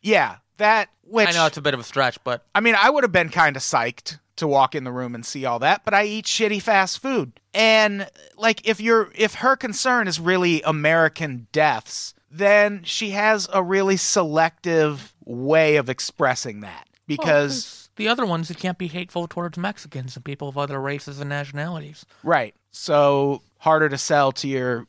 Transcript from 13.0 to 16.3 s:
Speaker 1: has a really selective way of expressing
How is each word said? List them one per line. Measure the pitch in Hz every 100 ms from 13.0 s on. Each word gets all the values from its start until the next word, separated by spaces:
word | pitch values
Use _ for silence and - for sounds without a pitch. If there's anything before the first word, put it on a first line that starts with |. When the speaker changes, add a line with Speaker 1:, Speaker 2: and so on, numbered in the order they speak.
| 220
Speaker 1:
has | 196 214 214 185
a | 190
really | 180 190 196 190
selective | - 202 165 156 165 _ 175 165 151 143 - _
way | - 120 135 160 156
of | 151 123
expressing | 127 - _ 139